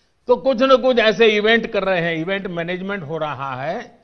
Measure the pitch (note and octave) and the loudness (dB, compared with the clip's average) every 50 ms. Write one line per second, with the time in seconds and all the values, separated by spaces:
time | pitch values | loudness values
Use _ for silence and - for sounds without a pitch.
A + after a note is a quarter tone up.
0 | _ _ _ _ _ - B3 - - C4+ C4+ G#3 C4 C4+ C4+ A#3+ A3 C4 B3+ A#3+ | _ _ _ _ _ 0 0 0 2 -2 0 2 4 4 4 4 4 2 2 4
1 | G#3+ A3 G3+ F3+ A#3 A3 G#3+ G#3 G3+ A3 A#3 A3+ A3+ - - G3+ F#3+ F#3+ F#3+ F3 | 4 2 4 4 4 4 4 4 2 2 2 2 0 -2 -4 -2 0 0 0 0
2 | E3 E3+ E3 D#3+ D#3+ F#3 G3 G3 F#3+ G3 F3 E3+ E3 E3+ F#3 F3+ F#3 G3 G3+ G3+ | 0 -2 -2 -2 -4 -4 -4 -4 -6 -6 -6 -6 -6 -6 -6 -8 -6 -8 -8 -8
3 | D#3 C3+ E3 D#3 D#3 D3+ C#3+ C3 C#3 C#3 B2+ B2+ C3+ D#3 F#3 B3 - - - _ | -8 -8 -6 -6 -6 -6 -6 -6 -8 -8 -8 -8 -6 -6 -8 -8 -10 -14 -20 _